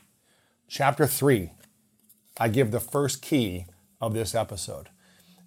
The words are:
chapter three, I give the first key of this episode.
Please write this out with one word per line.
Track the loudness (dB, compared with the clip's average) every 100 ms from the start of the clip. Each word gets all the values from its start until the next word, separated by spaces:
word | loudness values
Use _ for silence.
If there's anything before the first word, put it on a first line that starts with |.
| _ _ _ _ _ _ _
chapter | 0 0 2 2
three, | 2 4 4 2 -10 -20 _ _ _ _ _ _ -2
I | 0
give | 2 2
the | 0
first | -2 -2 0 -2
key | 0 0 0 -4 -10 -18 _ _
of | -4
this | -2 -2
episode. | -2 -4 -6 -10 -12 -14 _ _ _ _ _